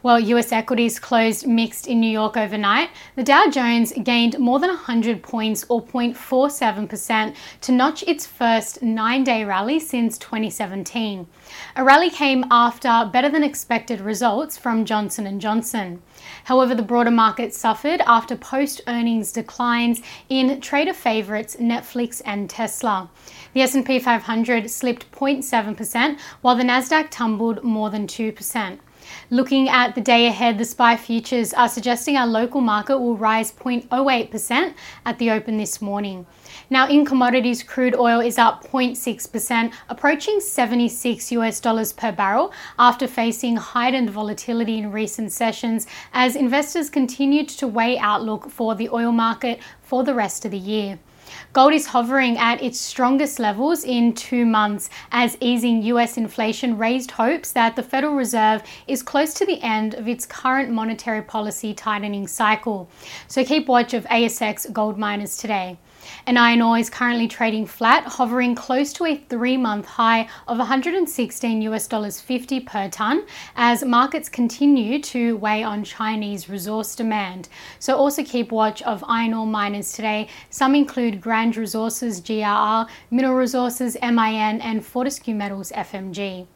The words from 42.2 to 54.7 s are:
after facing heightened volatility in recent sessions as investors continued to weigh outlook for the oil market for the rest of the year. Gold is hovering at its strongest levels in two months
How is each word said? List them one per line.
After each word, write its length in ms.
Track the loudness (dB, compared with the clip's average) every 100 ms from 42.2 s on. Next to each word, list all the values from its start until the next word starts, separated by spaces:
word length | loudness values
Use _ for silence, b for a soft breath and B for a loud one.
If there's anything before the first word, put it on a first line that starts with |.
| 0 2 0 B B 4
after 280 | 4 4 -4
facing 500 | 0 -2 -2 -2 -2
heightened 520 | -2 -2 0 0 -2
volatility 680 | -2 -6 -6 -4 -2 -2 -2
in 120 | -4
recent 440 | -4 -6 -6 -8
sessions 520 | -2 -4 -2 -2 -4 -4 B B
as 240 | 0 2 2
investors 520 | 0 0 0 -4 -2
continued 600 | -2 -2 0 2 2 0
to 180 | -6 -4
weigh 300 | 0 0 0
outlook 520 | 0 0 -2 -6 -8
for 240 | -4 -4
the 140 | -2 -4
oil 220 | -2 0
market 480 | 2 0 0 -4 -6 B B
for 240 | -4 -2 0
the 80 |
rest 320 | 0 -2 -4 -6
of 60 |
the 60 | -6
year. 400 | -4 -4 -4 -10 _ B B B B
Gold 200 | 6 6
is 140 | 6 2
hovering 500 | -2 2 2 2 2
at 240 | 0 0
its 180 | -4 -6
strongest 600 | -8 0 2 2 0 0
levels 440 | -2 0 0 0
in 300 | 0 2 2
two 320 | 0 -4 0 2
months 460 | 4 2